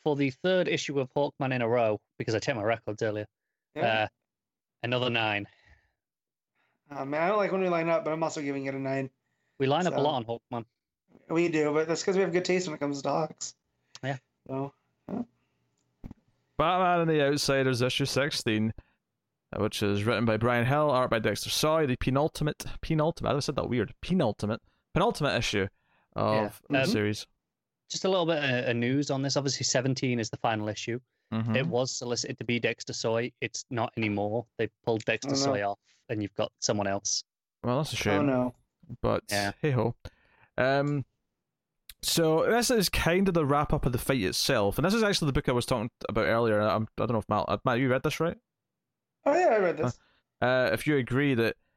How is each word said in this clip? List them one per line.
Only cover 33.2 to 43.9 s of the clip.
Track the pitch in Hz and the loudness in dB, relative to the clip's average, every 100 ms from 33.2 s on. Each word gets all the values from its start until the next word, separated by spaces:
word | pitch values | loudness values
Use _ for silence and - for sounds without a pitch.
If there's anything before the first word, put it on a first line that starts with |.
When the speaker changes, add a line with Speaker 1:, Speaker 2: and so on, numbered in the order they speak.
| 120 - | -2 -6
Speaker 1:
It's | 117 - - | -10 -10 -8
not | 120 120 - | -4 -4 -2
anymore. | 110 101 104 113 117 - | -2 0 -2 -4 -8 -6
They | 110 _ - | -6 _ -2
pulled | 113 113 | -2 0
Dexter | 113 139 | -4 -2
Speaker 2:
Oh, | 135 | -2
no. | 139 | 0
Speaker 1:
Soy | 101 | 0
off, | 101 101 _ _ - | -2 -4 _ _ -8
and | 110 | -6
you've | 101 - | -6 -4
got | 110 - | -6 -4
someone | - 104 98 | -4 -2 0
else. | 101 - - - _ _ _ | -2 -2 -6 -6 _ _ _
Speaker 3:
Well, | 120 127 | -4 -2
that's | 156 | -2
a | 113 | -2
Speaker 2:
Oh, | |
Speaker 3:
shame. | - - 147 | 0 2 2
Speaker 2:
no. | 127 123 - _ _ - 123 | 2 0 -6 _ _ -18 -4
Speaker 3:
But | 117 107 - | -2 -2 -2
Speaker 1:
Yeah. | 101 101 - | -2 -2 -2
Speaker 3:
hey | 151 | 0
ho. | 127 113 - - _ _ _ _ - | 0 0 -4 -14 _ _ _ _ -2
Um, | 127 139 143 147 - _ _ _ _ _ _ _ _ - | 0 2 0 -2 -6 _ _ _ _ _ _ _ _ -8
so | - - 160 160 - | -2 2 4 4 4
this | 226 233 | 2 2
is | 233 175 | 2 2
kind | - 165 180 196 | 0 2 2 4
of | |
the | 170 139 | 2 2
wrap | 147 147 | 2 2
up | 147 | 0
of | - | 0